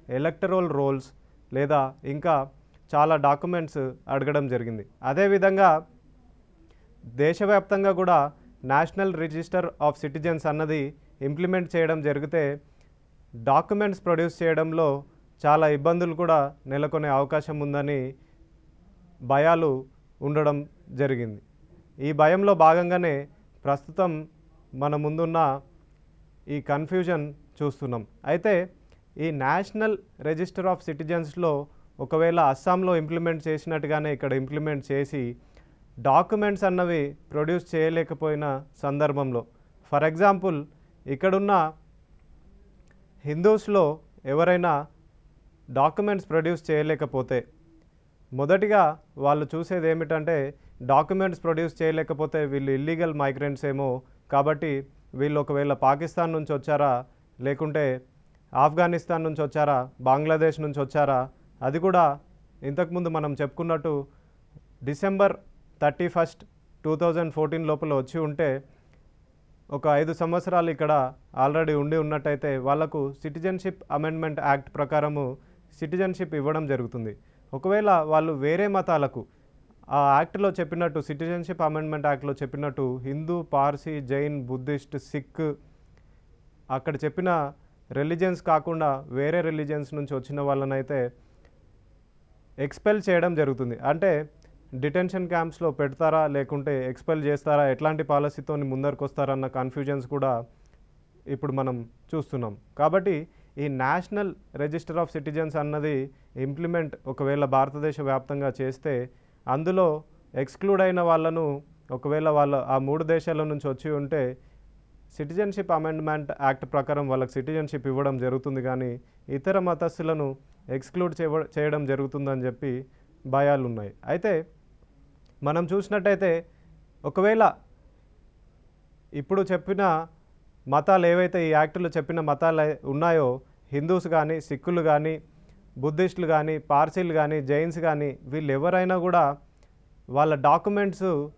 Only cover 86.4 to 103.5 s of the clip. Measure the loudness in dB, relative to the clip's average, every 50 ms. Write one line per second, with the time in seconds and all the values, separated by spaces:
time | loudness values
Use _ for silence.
86.4 | _ -20 _ _ _ -6 -6 -4 -4 -4 -6 -4 -4 -4 -4 -2 0 0 0 0
87.4 | -2 -4 -8 _ _ _ _ _ _ -8 -4 -2 -2 -2 0 0 0 0 -2 -2
88.4 | 0 2 2 2 2 -2 -4 -2 0 0 -2 -2 -6 -6 -4 -2 0 0 0 0
89.4 | 0 -2 -2 -4 -4 -4 -4 -6 -6 -6 -8 -8 -6 -6 -6 -6 -6 -6 -6 -4
90.4 | -2 0 0 0 0 -2 -2 -4 -4 -4 -2 -2 -2 -4 -6 -14 _ _ _ _
91.4 | _ _ _ _ _ _ _ _ _ _ _ _ _ _ _ _ _ _ _ _
92.4 | _ _ -6 -6 -6 -6 -6 0 2 2 2 2 2 2 2 4 4 2 2 2
93.4 | 2 2 0 -2 -4 -4 -4 -2 0 0 0 2 2 2 2 0 -2 -6 _ -20
94.4 | -20 -20 -20 -20 _ -14 -8 -4 -4 -2 0 0 -2 -2 -2 -6 -4 -2 -2 -2
95.4 | -2 -2 -4 -2 -2 -2 0 0 -2 -4 0 0 2 2 4 4 2 2 0 -2
96.4 | -2 -2 -4 -4 -2 -2 -2 -2 -2 -4 -8 -6 -2 -2 -2 0 0 0 -2 0
97.4 | 0 2 2 4 4 2 2 0 0 -2 0 -2 -2 0 0 0 0 0 -4 -8
98.4 | -8 -6 -4 -4 -4 -4 -4 -2 -2 -4 -4 -4 -8 -6 -4 -4 -2 -2 -2 -4
99.4 | -4 -4 -4 -4 -6 -4 -6 -6 -4 -4 -4 -6 -6 -6 -4 -2 0 0 0 -2
100.4 | -4 -10 _ _ _ _ _ _ -20 _ _ _ _ _ _ _ -10 -10 -8 -6
101.4 | -4 -4 -2 0 0 -2 -2 -4 -8 -12 _ _ -12 -6 -6 -6 -4 -4 -4 -4
102.4 | -4 -4 -6 -10 _ _ 0 2 2 4 4 4 2 2 -2 -2 -4 -8 _ -20
103.4 | -20 _